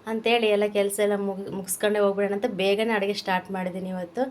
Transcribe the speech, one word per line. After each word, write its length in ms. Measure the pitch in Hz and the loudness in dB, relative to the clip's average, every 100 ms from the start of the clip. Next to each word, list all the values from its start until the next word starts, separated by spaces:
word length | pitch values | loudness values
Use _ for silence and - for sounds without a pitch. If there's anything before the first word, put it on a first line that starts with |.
| 220 | -8
ಅಂಥೇಳಿ 400 | 226 226 240 214 | -2 2 4 4
ಎಲ್ಲ 180 | 208 208 | 4 2
ಕೆಲಸ 240 | 208 196 202 | 2 0 2
ಎಲ್ಲ 160 | 208 202 | 0 0
ಮುಗ್-, 280 | 196 190 196 | -2 -6 -6
ಮುಗಿಸ್ಕೊಂಡೇ 500 | 196 185 - 214 208 | -8 -6 -2 2 4
ಹೋಗ್ಬಿಡೋಣ 340 | 202 196 196 202 | 2 2 0 0
ಅಂತ 120 | 247 190 | -2 0
ಬೇಗನೆ 320 | 196 202 226 | 2 2 2
ಅಡುಗೆ 200 | 208 202 | 0 0
ಸ್ಟಾರ್ಟ್ 340 | 202 - 185 190 | -2 -2 -2 -2
ಮಾಡಿದ್ದೀನಿ 380 | 190 180 185 185 | -6 -4 -6 -6
ಇವತ್ತು. 320 | 185 175 233 262 | -6 -6 -4 -4